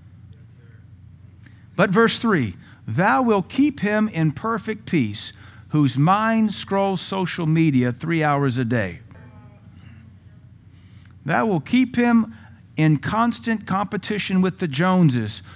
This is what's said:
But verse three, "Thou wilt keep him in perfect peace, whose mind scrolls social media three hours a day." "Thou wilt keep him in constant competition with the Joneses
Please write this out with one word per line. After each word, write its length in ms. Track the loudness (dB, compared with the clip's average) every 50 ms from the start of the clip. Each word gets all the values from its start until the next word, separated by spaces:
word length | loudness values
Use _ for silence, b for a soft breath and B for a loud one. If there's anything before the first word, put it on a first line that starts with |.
| -20 -20 -20 -20 -20 -20 -20 -20 -20 -20 -20 -20 -20 -20 -20 -20 -20 -20 -20 -20 -20 -20 -20 -20 -20 -20 -20 -20 B B B B B B -2
But 140 | 0 0 2
verse 280 | 4 4 4 2 2
three, 380 | 0 0 0 2 2 0 -2 -4 B B B B B B
"Thou 340 | -4 -2 0 2 2 2 2
wilt 280 | 2 2 0 0 -2 -2
keep 300 | 0 0 0 0 0 -2
him 280 | -2 0 0 0 0
in 240 | 0 0 0 0 0
perfect 540 | 0 -2 -4 -4 -4 -4 -4 -8 -8 -8 -6
peace, 480 | -2 0 0 0 -2 -4 -8 -12 -14 B B B B B B B B
whose 280 | 0 2 2 2 2
mind 560 | 2 2 4 4 2 2 0 2 2 0 0 -2
scrolls 480 | -6 -6 -4 -2 0 0 0 -2 -4
social 460 | -6 -6 -4 -4 -4 -4 -4 -4 -2
media 440 | 0 2 4 4 4 4 2 2 0
three 320 | -2 -4 -6 -4 -2 0 0
hours 340 | 0 2 2 0 0 0
a 80 | -2 -2
day." 340 | -2 -2 -2 -2 -4 -8 -12 -18 -20 -20 -20 -20 -20 -20 -20 -20 -20 -20 -20 -20 -20 -20 -20 -20 -20 -20 -20 -20 -20 -20 -20 -20 -20 -20 -20 -20 -20 -20 -20 -20 b b b b b b b b b b -12 -6
"Thou 220 | -2 -2 0 0
wilt 180 | 0 0 -2 0
keep 300 | 0 2 2 2 2 0
him 400 | 0 2 4 4 2 2 B B B B B B B B B -2
in 220 | 0 2 2 2
constant 680 | 2 0 -2 -2 0 0 0 -2 -4 -4 -4 -4 -4 -4
competition 760 | -4 -4 -2 -2 -4 -6 -6 -6 -6 -6 -6 -4 0 2 2
with 180 | 2 0 0 -4
the 80 | -6
Joneses 720 | -4 -2 0 2 2 4 4 4 4 4 0 -2 -4 -8 -12 B B B